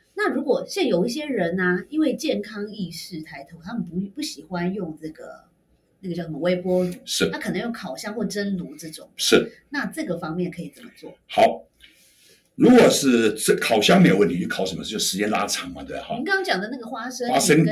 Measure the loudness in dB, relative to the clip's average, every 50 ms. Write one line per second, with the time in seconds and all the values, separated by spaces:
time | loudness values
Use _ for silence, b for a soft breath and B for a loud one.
0 | _ _ _ -4 -2 -2 -2 -2 0 0 0 -2 -2 -4 -4 -2 0 2 2 2
1 | 0 0 -4 -6 -6 -4 -2 -2 -2 -2 -2 0 0 0 0 0 -2 -4 -2 0
2 | 0 0 0 -2 -2 -4 -4 -4 -6 -8 -10 -10 -10 -10 -8 -8 -8 -8 -8 -12
3 | -14 -12 -12 -12 -12 -12 -16 -18 -18 -18 -20 -18 -14 -10 -8 -8 -8 -6 -6 -6
4 | -6 -6 -8 -10 -10 -10 -10 -12 -12 -10 -6 -4 -4 -4 -4 -4 -6 -8 -8 -10
5 | -12 -14 -14 -14 -16 -18 -18 -20 _ _ _ _ _ _ _ _ _ _ _ _
6 | -10 -8 -6 -6 -6 -8 -6 -2 0 0 0 0 0 2 2 2 2 0 -2 -8
7 | -10 -6 -2 0 0 0 -2 -2 -4 -4 -4 -4 -4 -4 -6 -8 -10 -10 -10 -10
8 | -10 -8 -6 -4 -4 -4 -4 -4 -4 -2 -4 -4 -6 -8 -12 -14 -14 -14 -14 -16
9 | -18 -18 _ -4 2 4 4 4 B B B B B _ -6 -6 -6 -6 -6 -6
10 | -6 -6 -6 -6 -6 -6 -4 -4 -4 -4 -6 -8 -12 -14 -16 -18 -20 -20 -20 -20
11 | -20 -20 -20 -20 _ -2 2 4 4 4 4 0 -10 _ _ b b b b b
12 | b b b b b b b b b _ _ 6 8 10 10 10 10 8 6 4
13 | 4 4 4 6 4 4 2 2 2 2 2 2 0 0 2 2 4 6 8 8
14 | 8 8 8 6 4 4 2 0 -2 -4 -4 -4 -4 -4 -6 -6 -8 -8 -6 -4
15 | -4 -2 -2 -2 0 0 0 0 -2 -2 -4 -6 -6 -8 -10 -12 -12 -10 -10 -10
16 | -8 -6 -6 -6 -2 -2 0 0 0 0 -2 -2 -2 -4 -8 -10 -10 -10 -10 -10
17 | -10 -10 -8 -6 -4 0 0 2 4 4 6 6 4 4